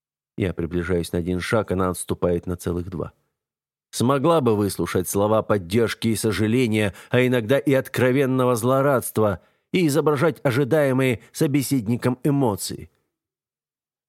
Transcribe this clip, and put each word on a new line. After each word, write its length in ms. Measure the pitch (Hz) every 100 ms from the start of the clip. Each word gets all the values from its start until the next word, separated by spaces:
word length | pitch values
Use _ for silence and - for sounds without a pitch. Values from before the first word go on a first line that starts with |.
| _ _ _ -
Я 180 | 95 82
приближаюсь 560 | 82 87 85 87 82
на 80 | 90
один 200 | 85 90
шаг, 320 | - 113 101
она 180 | 92 92
отступает 580 | 87 - 85 90 87 90
на 100 | 87
целых 320 | - 87 87
два. 240 | 80 - - _ _ _ _ _ _ _
«Смогла 500 | - 117 139 131 165
бы 140 | 123 104
выслушать 520 | 101 - 85 98 90
слова 360 | 98 104 110
поддержки 640 | 95 104 82 110 110 - 113
и 80 | 107
сожаления, 800 | 113 95 107 120 123 107 104 - -
а 120 | 123
иногда 360 | 127 123 107 135
и 140 | 147
откровенного 840 | 135 - - 123 131 131 131 123 120
злорадства, 840 | 117 135 139 131 - - 107 90 - _ _
и 140 | 180 165
изображать 540 | 143 147 147 160 127
ожидаемые 760 | - 113 135 156 139 127 131 113 -
собеседником 840 | - 156 139 127 139 101 120 127 123
эмоции?» 680 | 156 139 131 98 - - - _ _ _ _ _ _ _ _ _ _ _